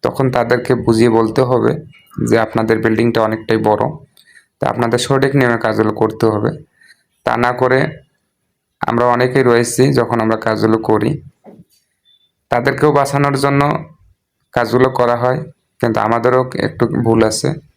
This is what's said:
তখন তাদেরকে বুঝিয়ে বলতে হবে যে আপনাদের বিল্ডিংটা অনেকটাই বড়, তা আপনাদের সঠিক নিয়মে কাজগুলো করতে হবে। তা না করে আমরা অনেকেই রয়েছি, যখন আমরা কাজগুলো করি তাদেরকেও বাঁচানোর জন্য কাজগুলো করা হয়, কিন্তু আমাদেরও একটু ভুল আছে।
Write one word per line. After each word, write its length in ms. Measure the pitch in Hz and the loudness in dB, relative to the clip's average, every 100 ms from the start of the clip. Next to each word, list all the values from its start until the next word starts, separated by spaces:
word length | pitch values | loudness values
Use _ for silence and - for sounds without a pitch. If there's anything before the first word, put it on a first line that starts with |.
তখন 220 | 123 - 135 127 | -4 -2 0 0
তাদেরকে 360 | 117 120 120 123 | 0 -2 0 -2
বুঝিয়ে 260 | 117 113 117 113 | 2 2 4 2
বলতে 220 | 110 110 127 | 0 0 0
হবে 220 | 127 113 - - - _ - 117 | 2 0 -2 -10 -20 _ -8 0
যে 80 | 113 | 0
আপনাদের 320 | 110 117 110 113 | 0 -2 0 0
বিল্ডিংটা 360 | 113 110 117 113 110 | 2 0 0 0 0
অনেকটাই 320 | 110 - 113 107 | -2 -2 0 2
বড়, 140 | 104 117 - - _ _ - _ _ | 0 -2 -6 -18 _ _ -20 _ _
তা 80 | - | -4
আপনাদের 300 | 110 117 120 - | -2 -2 -2 0
সঠিক 260 | 135 135 139 | 0 2 2
নিয়মে 200 | 123 117 | 2 0
কাজগুলো 280 | 113 107 110 104 | -2 0 -2 0
করতে 240 | 110 - 113 | -2 0 -2
হবে। 180 | 104 104 - - _ _ _ _ _ - | 0 -4 -6 -16 _ _ _ _ _ -4
তা 60 | 117 | 0
না 60 | 123 123 | 0 0
করে 200 | 127 131 151 - _ _ _ _ _ _ _ _ | 2 2 0 -6 _ _ _ _ _ _ _ _
আমরা 240 | - 117 123 | -4 0 2
অনেকেই 300 | 120 127 131 123 | 2 2 2 2
রয়েছি, 320 | 117 120 - 131 135 | 2 0 2 2 2
যখন 180 | 113 117 | 0 0
আমরা 140 | 110 110 113 | 0 0 -2
কাজগুলো 320 | 107 107 110 110 | 0 0 0 0
করি 220 | 110 - - - _ - - - _ _ _ _ _ _ _ _ | 0 0 -4 -10 _ -20 -20 -20 _ _ _ _ _ _ _ _
তাদেরকেও 400 | 120 131 131 151 147 | -2 -2 0 2 2
বাঁচানোর 380 | 139 143 143 135 | 0 0 0 0
জন্য 180 | 139 139 143 - - - _ _ _ _ _ | 0 2 0 -2 -8 -20 _ _ _ _ _
কাজগুলো 340 | - 117 123 131 131 | -4 0 2 0 2
করা 180 | 123 120 | 0 0
হয়, 160 | 120 135 156 - _ _ | 0 -2 -6 -18 _ _
কিন্তু 180 | 117 113 107 | -2 0 0
আমাদেরও 340 | 117 117 127 131 - - | 0 2 0 -2 -4 -6
একটু 180 | - 120 - | -2 -2 0
ভুল 180 | 113 113 110 | 0 2 2
আছে। 180 | 110 131 151 - | 0 -6 -6 -12